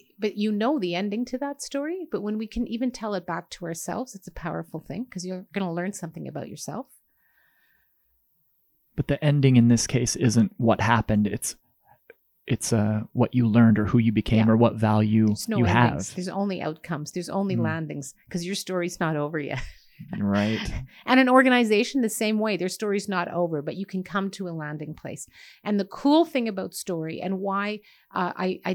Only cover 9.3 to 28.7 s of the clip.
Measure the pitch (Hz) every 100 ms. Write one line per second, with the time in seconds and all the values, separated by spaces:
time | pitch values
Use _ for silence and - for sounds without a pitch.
9.3 | 143 135 123 117 117 - 123 123 - 123
10.3 | 117 101 - 117 98 107 117 - 104 104
11.3 | - - - _ _ _ _ _ - _
12.3 | _ - 123 - 113 107 107 - 120 120
13.3 | 123 117 113 113 107 104 123 113 107 -
14.3 | 110 110 110 117 110 110 107 107 110 107
15.3 | 104 - 214 107 113 117 165 190 - 180
16.3 | 196 202 185 156 160 - 156 147 175 170
17.3 | 196 196 185 160 165 151 147 135 - _
18.3 | 175 175 202 - 185 175 - 165 151 147
19.3 | 160 139 131 - - _ - - - 101
20.3 | 101 107 110 - - - - - 254 254
21.3 | 254 262 247 226 208 240 277 226 - 214
22.3 | 214 214 185 185 - 214 202 196 185 175
23.3 | 175 170 151 147 170 196 185 180 196 196
24.3 | 190 180 165 147 151 151 156 - - -
25.3 | - - - 202 202 190 - 277 311 330
26.3 | 262 226 190 190 - - 165 160 - 190
27.3 | 190 196 196 202 214 _ _ _ 190 180
28.3 | - 185 - -